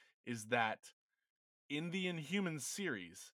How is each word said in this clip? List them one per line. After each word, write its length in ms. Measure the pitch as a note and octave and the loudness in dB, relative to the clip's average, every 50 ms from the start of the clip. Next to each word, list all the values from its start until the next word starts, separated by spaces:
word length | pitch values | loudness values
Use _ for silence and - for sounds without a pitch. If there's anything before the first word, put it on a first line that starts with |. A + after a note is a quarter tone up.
| - _ _ _ _ | -20 _ _ _ _
is 200 | - A#2+ A2+ G#2+ G#2+ | -4 -4 -4 0 2
that 320 | A#2+ A#2+ A2+ A2 G#2+ - - - - _ _ _ _ _ _ _ _ _ _ _ _ _ _ _ | 4 4 6 4 2 -2 -6 -18 -20 _ _ _ _ _ _ _ _ _ _ _ _ _ _ _
in 200 | C#3 D3 E3 F3 | -2 -2 -2 0
the 160 | E3 F#3+ F#3 | 0 0 0
Inhumans 560 | F3+ F3 E3 D3+ C#3 F3 G3+ G3 F3 D#3+ D3+ A#2+ | 0 0 -2 -4 0 2 2 2 2 0 0 -2
series, 680 | - - - G3+ F3 C3 G2+ F2+ E2+ F2 - - - _ | -4 -4 -2 0 0 0 0 -4 -8 -12 -14 -16 -18 _